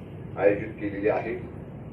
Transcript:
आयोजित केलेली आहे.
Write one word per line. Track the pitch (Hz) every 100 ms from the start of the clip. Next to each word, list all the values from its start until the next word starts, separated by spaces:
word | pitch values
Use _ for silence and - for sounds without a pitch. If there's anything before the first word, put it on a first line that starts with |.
| - - - -
आयोजित | 98 104 107
केलेली | - 104 98 104
आहे. | - - - - - - - -